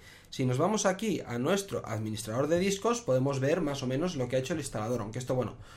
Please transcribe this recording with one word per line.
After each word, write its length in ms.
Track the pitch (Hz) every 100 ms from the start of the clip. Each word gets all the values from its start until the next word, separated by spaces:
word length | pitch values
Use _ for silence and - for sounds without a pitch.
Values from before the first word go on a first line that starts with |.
| - - -
Si 120 | -
nos 140 | 127 127
vamos 300 | 180 214 196
aquí 340 | 185 220 151 -
a 100 | 120
nuestro 480 | 139 196 - - -
administrador 640 | 110 107 110 110 120 147
de 100 | 175
discos, 440 | 196 196 226 233
podemos 380 | - 127 135 135
ver 220 | 135 180
más 220 | 147 135
o 40 | 123
menos 280 | 135 180 139
lo 120 | 123
que 80 | 131
ha 40 |
hecho 140 | 131
el 60 | 160
instalador, 420 | 127 110 113 120
aunque 180 | 104 123
esto, 160 | 127 127
bueno, 200 | 104 - -